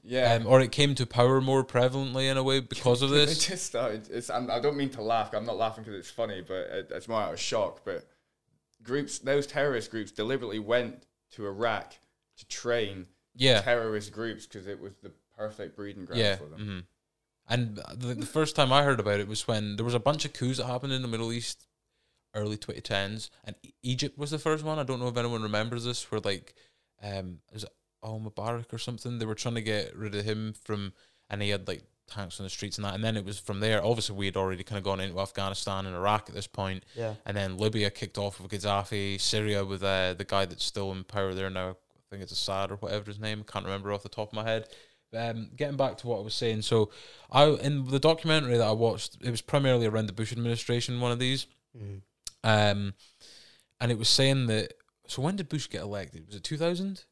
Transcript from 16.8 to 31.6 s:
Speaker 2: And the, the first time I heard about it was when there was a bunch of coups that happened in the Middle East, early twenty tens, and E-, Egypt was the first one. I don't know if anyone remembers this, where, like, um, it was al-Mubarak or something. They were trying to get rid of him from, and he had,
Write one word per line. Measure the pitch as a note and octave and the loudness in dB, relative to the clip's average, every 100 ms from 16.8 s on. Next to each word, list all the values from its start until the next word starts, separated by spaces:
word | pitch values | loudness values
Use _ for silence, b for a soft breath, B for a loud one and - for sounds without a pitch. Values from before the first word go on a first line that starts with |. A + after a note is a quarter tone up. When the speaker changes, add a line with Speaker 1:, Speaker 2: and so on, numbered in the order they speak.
| F2+ _ _ _ _ _ - | -12 _ _ _ _ _ -2
Speaker 2:
And | A#2+ A#2 G#2 - A2+ | 0 0 -4 -12 -8
the, | B2 | -6
the | B2 D#4 | -6 -2
first | D#3 D3+ - | 0 0 4
time | C3 | 6
I | C3+ | 8
heard | C#3+ B2 | 6 4
about | G#2 G2+ | 2 0
it | G2+ | 0
was | G#2+ - | -4 -2
when | A2 G#2 G#2 | -2 -2 -2
there | A#2 | 0
was | |
a | A#2+ | 2
bunch | C3+ D3+ D3 | 2 0 -4
of | |
coups | - B2 B2+ | -2 -2 -2
that | A#2+ | -2
happened | B2+ C#3 | -4 -2
in | C3 | -4
the | B2 | -2
Middle | A2+ A2+ | -2 -2
East, | A#2 A2+ - _ _ _ _ _ _ _ G#2+ | -4 -6 -8 _ _ _ _ _ _ _ -6
early | G#2+ G#2+ | -4 -4
twenty | - - | -8 -10
tens, | - G2 G2 A2 - b | -2 0 0 -6 -10 b
and | - - | -16 -16
E-, | - _ | -20 _
Egypt | B2+ B2 C#3+ - | -4 -2 -2 -4
was | C#3+ | -6
the | D3+ | -2
first | D#3 D#3 | 0 0
one. | D#3 D#3 | 0 -2
I | |
don't | C3 B2+ | -2 -2
know | B2 | -2
if | A#2+ | 0
anyone | A#2+ A#2 | -2 -2
remembers | A2 G#2 A2+ A#2+ | 0 0 0 -4
this, | A#2+ A#2+ - | -4 -6 -4
where, | G#2+ | -2
like, | G2+ G2 - _ b b b _ | 0 -2 -6 _ b b b _
um, | G#2 G2 F#2 F2 _ | -8 -8 -8 -12 _
it | G#2+ | -14
was | G#2 _ _ _ | -14 _ _ _
al-Mubarak | A2 A2 A2 - G#2+ A#2+ A#2 | -10 -8 -8 -6 -4 -4 -6
or | A#2 | -10
something. | - A#2 B2 A#2+ | -8 -8 -8 -6
They | A2+ | -4
were | A2 | -4
trying | B2 A#2 | -4 -4
to | |
get | A2 G#2 - - | -2 -2 -4 -6
rid | G#2+ G2+ | -4 -2
of | |
him | G#2 G#2+ A2 G#2+ | -2 -2 -4 -8
from, | - G#2 G2 - b b b | -6 -4 -4 -10 b b b
and | G#2 | -4
he | G2+ | 0
had, | G2+ | -2